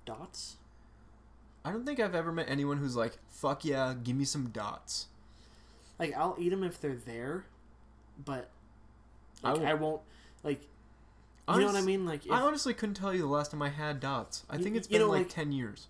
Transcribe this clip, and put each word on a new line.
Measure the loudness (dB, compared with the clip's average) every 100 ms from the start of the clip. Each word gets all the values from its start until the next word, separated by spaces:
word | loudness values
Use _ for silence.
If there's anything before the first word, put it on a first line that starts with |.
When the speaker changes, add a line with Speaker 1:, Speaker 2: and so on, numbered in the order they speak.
Speaker 1:
dots. | -12 -12 -12 -12 -14 -16 -20 -20 -20 -20 -20 -20 -20 -20 -20 -10
Speaker 2:
I | -6
don't | -4 -2
think | 0
I've | 2
ever | 2 0
met | -2 0
anyone | 0 2 0
who's | 0
like, | 0 0 -2 -16
"Fuck | -4 -2 0
yeah, | 0 2 2 0
give | -2 0
me |
some | 0 -2 -4
dots." | -4 -6 -8 -8 -8 -8 -16 -20 -20 -20 -20 -20 -20 -18 -6
Speaker 1:
Like, | -4
I'll | 0 0 2
eat | 0
'em | 2
if | 0 -2
they're | -4
there, | -4 -6 -6 -4 -6 -8 -20 -20 -20 -20 -20 -20 -12
but, | -6 -6 -8 -18 -20 -20 -20 -20 -20 -20 -20 -4
Speaker 2:
I | 0
Speaker 1:
like, | 2
Speaker 2:
won't | 4
Speaker 1:
I |
won't, | 2 2 -2 -6 -20 -20 -6
like, | -2 -2
you | -6 -20 -20 -20 -20 -20 -20 -10 2
know |
what | 4
I | 6
Speaker 2:
Honest-, | 4 2
Speaker 1:
mean? | 2
Like, | 0 -4 0
Speaker 2:
I | 4
Speaker 1:
if |
Speaker 2:
honestly | 4 2 0
couldn't | -2 -4 -2
tell | -2
you | 0
the | 2
last | 0 0
time | -2
I | -2
had | -2 -4 -2
dots. | -2 -2 -4 -10 -6
I | -2
Speaker 1:
You, |
Speaker 2:
think | 0 0
it's | 4
Speaker 1:
you | 6
Speaker 2:
been, | 6
Speaker 1:
know, |
Speaker 2:
like, | 6
Speaker 1:
like, | 2
Speaker 2:
ten | 0 -2
years. | -2 -4 -8 -14